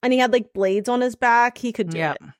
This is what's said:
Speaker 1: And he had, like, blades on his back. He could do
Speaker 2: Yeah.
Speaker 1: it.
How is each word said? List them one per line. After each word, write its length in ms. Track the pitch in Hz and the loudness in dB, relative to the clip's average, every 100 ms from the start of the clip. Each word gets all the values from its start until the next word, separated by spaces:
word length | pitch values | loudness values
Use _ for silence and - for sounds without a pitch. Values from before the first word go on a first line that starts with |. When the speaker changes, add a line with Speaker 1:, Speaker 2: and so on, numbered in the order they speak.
Speaker 1:
And 100 | 247 | 2
he 60 | 254 | 2
had, 140 | 254 | 2
like, 180 | 240 214 | 2 -2
blades 380 | - 196 196 208 | -2 0 0 -2
on 100 | 247 | -2
his 160 | 247 240 | -2 0
back. 440 | 247 175 240 240 | 2 4 2 -2
He 120 | 247 | -8
could 200 | 220 185 | -4 -6
do 60 | 165 | -4
Speaker 2:
Yeah. 140 | 160 | -4
Speaker 1:
it. 80 | 139 143 - | -6 -12 -20